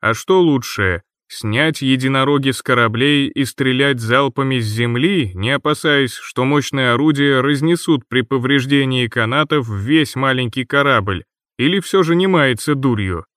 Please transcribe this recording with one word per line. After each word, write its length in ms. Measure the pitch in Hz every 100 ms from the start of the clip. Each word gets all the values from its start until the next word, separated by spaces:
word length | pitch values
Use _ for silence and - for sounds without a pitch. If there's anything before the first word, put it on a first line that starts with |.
А 140 | 117
что 260 | 113 - 190
лучше, 600 | 175 139 - - 98 87 _ _ _
снять 540 | - 110 110 156 147
единороги 680 | 135 131 131 135 135 143 135
с 120 | 127
кораблей 680 | - 123 117 110 139 147 139
и 160 | -
стрелять 560 | 135 - 131 127 139 131
залпами 580 | 113 123 139 120 135 131
с 60 |
земли, 680 | 110 107 120 117 156 196 110
не 160 | 90 104
опасаясь, 640 | 139 151 151 165 143 135
что 300 | - - -
мощные 480 | 131 143 131 139 127
орудия 480 | 120 151 143 143 135
разнесут 640 | 131 147 156 170 - 151 -
при 140 | 127
повреждении 840 | 113 135 123 139 131 139 135 131 120
канатов 600 | 123 110 131 151 151 113
весь 480 | 104 104 156 147 -
маленький 480 | 135 131 123 131
корабль, 600 | 123 143 143 127 104 92 - _ _ _
или 220 | 131 190
все 220 | - 196
же 140 | 165 170
не 100 | 190
маяться 480 | 180 139 120 -
дурью? 520 | 143 135 113 95 87 80